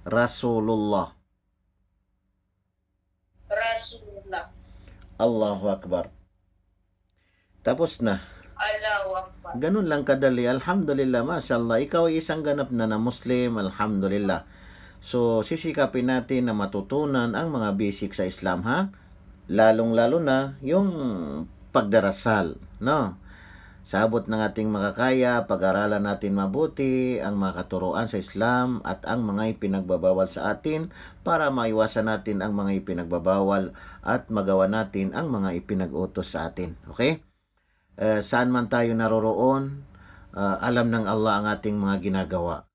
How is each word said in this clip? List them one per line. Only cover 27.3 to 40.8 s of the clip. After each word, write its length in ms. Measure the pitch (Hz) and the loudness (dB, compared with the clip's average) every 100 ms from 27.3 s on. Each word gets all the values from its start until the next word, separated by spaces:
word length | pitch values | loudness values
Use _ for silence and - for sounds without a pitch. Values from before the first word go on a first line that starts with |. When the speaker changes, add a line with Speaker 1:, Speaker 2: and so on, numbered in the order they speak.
| 101 | -2
Speaker 1:
mga 240 | 95 85 | -2 -4
katuruan 420 | 90 92 92 80 113 | -6 -4 -2 -2 -2
sa 140 | 107 | -4
Islam 640 | 90 95 113 123 127 120 | -6 -2 0 2 0 -2
at 180 | - 95 - | -4 -8 -4
ang 160 | 113 | -2
mga 320 | 110 101 110 110 | 0 0 -2 -2
ipinagbabawal 720 | 104 95 92 92 92 92 92 | -2 -2 0 0 2 2 0
sa 240 | - 95 | -2 -2
atin 400 | 104 156 156 165 - - - | -2 -2 -4 -6 -12 -20 -10
para 240 | - 165 151 | 0 2 2
maiwasan 580 | 131 113 110 107 117 110 | 0 0 2 2 2 0
natin 380 | 107 98 101 | -2 -2 -2
ang 80 | 98 | -2
mga 220 | 101 98 98 | -2 0 -2
ipinagbabawal 880 | - 87 85 87 85 98 98 98 95 - - - | -2 -6 -2 -2 2 2 4 2 0 -8 -20 -14
at 240 | - 123 - | -2 -2 -2
magawa 400 | 110 95 95 95 | -2 2 4 4
natin 480 | 107 104 101 95 - | 2 -2 -2 -2 -2
ang 160 | 160 | -4
mga 240 | 117 95 87 | -2 -2 -4
ipinag-utos 800 | - 98 90 71 92 - 90 - | -4 -2 -2 -2 -4 -4 -6 -4
sa 160 | 80 | -6
atin. 240 | - 87 82 - | -6 -8 -10 -16
Okay? 320 | 85 123 160 _ _ _ _ _ _ _ - | 0 0 0 _ _ _ _ _ _ _ -4
Eh, 220 | 107 107 | 0 0
saan 300 | 101 123 123 | 2 2 4
man 160 | 127 117 | 2 2
tayo 240 | 120 117 | 2 2
naroroon, 880 | 113 113 110 110 104 123 135 139 139 - - - - - - | 2 2 2 2 2 2 2 -2 -8 -16 -20 -20 -20 -18 -4
ah, 240 | 101 95 | -2 0
alam 320 | 117 120 | 0 2